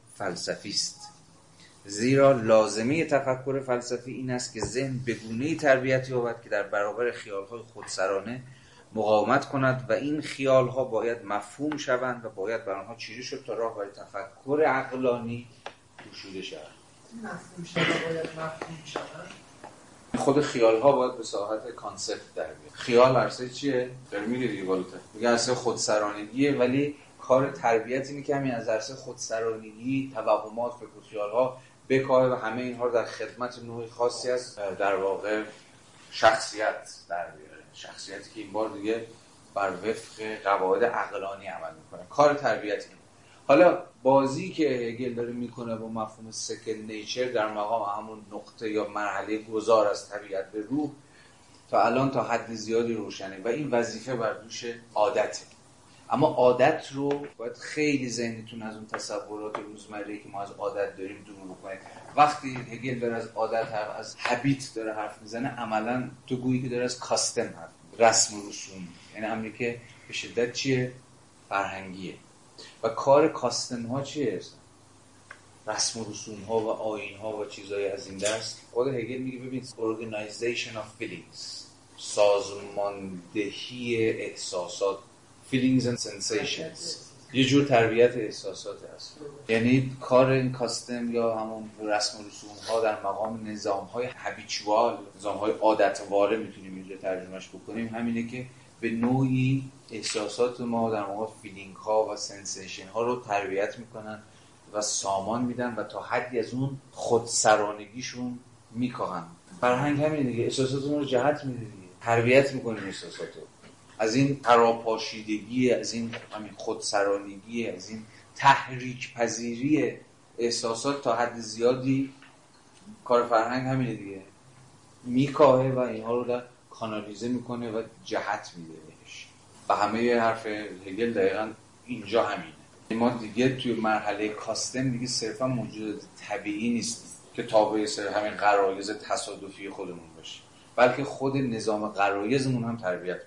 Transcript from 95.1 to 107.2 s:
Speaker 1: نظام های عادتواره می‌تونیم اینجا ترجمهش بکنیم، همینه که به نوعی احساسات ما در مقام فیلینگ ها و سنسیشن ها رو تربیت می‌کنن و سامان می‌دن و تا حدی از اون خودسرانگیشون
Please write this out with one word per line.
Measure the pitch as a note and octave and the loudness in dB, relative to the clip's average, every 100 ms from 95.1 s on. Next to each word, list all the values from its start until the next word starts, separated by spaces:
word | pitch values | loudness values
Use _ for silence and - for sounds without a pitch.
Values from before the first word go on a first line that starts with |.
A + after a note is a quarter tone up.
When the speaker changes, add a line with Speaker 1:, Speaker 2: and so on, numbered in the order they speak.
| - | -8
Speaker 1:
نظام | G2+ F#2+ | -4 -2
های | G#2+ | 0
عادتواره | A2 A2 G#2 G2 F#2+ F#2 G2+ G2+ A2 | 4 4 6 4 2 0 4 4 2
می‌تونیم | G2 F#2+ F#2+ F#2 | -4 -12 -14 -12
اینجا | F#2 F#2+ | -12 -8
ترجمهش | G2 F#2 F#2 F#2+ - | -4 -4 -6 -12 -14
بکنیم، | F#2 - G#2+ A#2 | -16 -10 -8 -6
همینه | A2+ A#2 A#2 A#2 | -4 -2 -2 -4
که | B2+ B2+ - - - | -6 -12 -16 -20 -6
به | A#2 | -2
نوعی | A#2 A#2+ C3 C3 C3 C3 C3+ - - - | 0 2 4 4 4 4 2 0 -14 -14
احساسات | A2 - A2+ G#2 - B2 B2 | -8 -4 -2 -2 2 0 0
ما | A#2+ A#2 A2+ | -2 2 2
در | G#2+ | 0
مقام | G2+ G2+ A2 - | -2 -4 -6 -8
فیلینگ | G#2 F#2+ F#2+ F2+ | -16 -14 -16 -8
ها | G#2+ A2 G#2+ | 0 2 2
و | - | -2
سنسیشن | - G2+ F#2+ G2 F#2 - F#2+ | -8 -10 -10 -10 -10 -12 -6
ها | A2 | -2
رو | A#2+ B2+ | 0 -2
تربیت | B2 G2+ G2 F#2+ G#2+ A#2+ | 0 -2 0 0 -2 -4
می‌کنن | A2+ A2+ G#2+ G#2+ - - - - - | -12 -12 -10 -12 -14 -20 -20 -20 -8
و | G#2 | -4
سامان | G#2 - G2 G2 G2 A#2 | -2 -2 0 0 0 0
می‌دن | B2 A#2+ B2 A2 | 0 -2 -4 -4
و | |
تا | G2+ G#2 | -6 -8
حدی | F#2+ A#2+ B2 B2 | -2 -2 -2 -2
از | A2 | -2
اون | B2 C3+ C#3 - | -2 -2 -4 -14
خودسرانگیشون | - - A#2 | -8 2 2